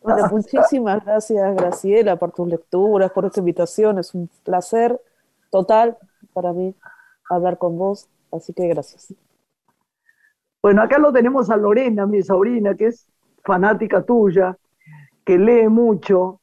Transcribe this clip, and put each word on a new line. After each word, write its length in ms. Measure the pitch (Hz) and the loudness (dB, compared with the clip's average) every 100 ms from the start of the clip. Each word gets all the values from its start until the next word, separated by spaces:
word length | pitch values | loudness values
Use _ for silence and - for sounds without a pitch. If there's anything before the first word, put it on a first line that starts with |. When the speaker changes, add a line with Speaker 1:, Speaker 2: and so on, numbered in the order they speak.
Speaker 1:
Bueno, 220 | 208 226 202 | 0 0 0
muchísimas 720 | 214 202 269 - 277 220 202 | -2 -2 0 0 0 -2 -4
gracias, 500 | 202 214 214 220 196 | -2 -4 -2 -2 0
Graciela, 640 | 190 180 175 190 208 208 175 | -2 -4 -4 0 2 2 0
por 160 | 175 | -4
tus 160 | - 175 | -6 -6
lecturas, 640 | 165 _ 180 202 202 190 | -6 _ -2 0 2 0
por 120 | 190 | -2
esta 140 | 190 202 | -4 -2
invitación. 640 | 175 170 - - 214 196 | -4 -2 -4 0 0 0
Es 120 | 165 180 | -6 -10
un 120 | 170 _ | -12 _
placer 580 | - 180 180 226 233 254 _ _ _ _ _ | -6 -6 -2 -2 -2 -2 _ _ _ _ _
total 480 | 190 185 220 233 233 _ _ _ | -4 2 2 2 -2 _ _ _
para 200 | - 180 | -8 -6
mí 220 | 175 185 190 - - _ _ - | -6 -8 -10 -20 -20 _ _ -6
hablar 260 | 180 180 175 | -2 -2 -2
con 220 | 180 170 | -6 -4
vos, 300 | 190 202 _ _ _ | -4 -6 _ _ _
así 200 | 165 - | -14 -12
que 140 | 180 175 | -6 -4
gracias. 480 | 151 143 _ _ 190 _ _ _ _ _ _ _ _ _ _ _ _ _ _ | -4 -6 _ _ -20 _ _ _ _ _ _ _ _ _ _ _ _ _ _
Speaker 2:
Bueno, 220 | 202 202 | 2 4
acá 160 | 220 285 | 4 4
lo 140 | 294 | 4
tenemos 380 | 254 240 269 208 | 4 2 0 0
a 60 | 214 | 0
Lorena, 480 | 208 214 262 208 202 | 2 2 0 -2 -2
mi 140 | 208 | -2
sobrina, 540 | 185 185 202 240 202 | 0 0 0 0 -2
que 120 | 180 220 | 0 -2
es 200 | 240 _ _ _ _ | -4 _ _ _ _
fanática 580 | - 180 196 214 214 196 | -4 0 2 0 0 -2
tuya, 540 | - 240 202 175 185 185 _ _ _ 151 143 _ | 0 2 2 2 -2 -4 _ _ _ -20 -20 _
que 140 | - 180 | 0 2
lee 300 | 208 240 220 | 4 4 4
mucho 720 | 220 240 202 - 190 185 - | 4 2 0 0 0 0 -8